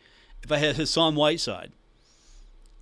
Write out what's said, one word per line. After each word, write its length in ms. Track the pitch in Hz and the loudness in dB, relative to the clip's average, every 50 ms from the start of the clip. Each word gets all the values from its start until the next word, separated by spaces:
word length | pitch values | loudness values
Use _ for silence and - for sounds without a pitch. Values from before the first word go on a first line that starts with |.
| _ _ _ _ _ - - - - | _ _ _ _ _ -20 -20 -16 -8
If 80 | - | -2
I 60 | 151 | -2
had 180 | 147 147 151 135 | 0 2 0 0
Hassan 400 | 131 156 127 - 160 165 160 151 | 0 -2 -2 2 2 2 2 4
Whiteside, 560 | 147 147 151 160 165 - - 101 87 - 90 - _ _ _ _ _ _ _ _ _ _ _ - - - - - - - - _ - | 4 2 2 2 0 -4 -6 -8 -10 -12 -16 -20 _ _ _ _ _ _ _ _ _ _ _ -20 -20 -20 -20 -20 -20 -20 -20 _ -2